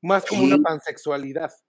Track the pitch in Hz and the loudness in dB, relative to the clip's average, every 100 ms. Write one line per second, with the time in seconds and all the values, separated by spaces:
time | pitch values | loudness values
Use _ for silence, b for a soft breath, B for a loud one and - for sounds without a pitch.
0 | 170 190 - 208 135 143 151 156 151 151 | 2 0 0 2 4 4 2 -2 -8 -10
1 | - 143 139 135 160 - | -6 -6 -6 -8 -8 -12